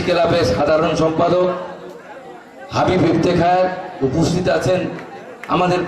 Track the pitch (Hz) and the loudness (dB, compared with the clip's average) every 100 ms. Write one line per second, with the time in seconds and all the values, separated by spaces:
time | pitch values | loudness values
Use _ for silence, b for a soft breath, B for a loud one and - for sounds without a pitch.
0 | 185 175 220 170 - - 151 156 165 151 | 2 2 4 2 2 2 2 2 2 2
1 | 160 165 170 180 185 180 - - - - | 0 2 2 4 2 -2 -8 -14 -16 -18
2 | - - - - - - - 123 - 185 | -18 -20 -18 -20 -20 -20 -8 -2 2 2
3 | 170 165 175 170 170 180 185 - - - | 2 2 2 2 4 4 2 -2 -10 -4
4 | 135 151 156 180 180 - - 180 - - | -2 0 0 0 0 0 0 0 -2 -8
5 | - - - - - 180 180 180 | -14 -16 -18 -14 -4 0 2 0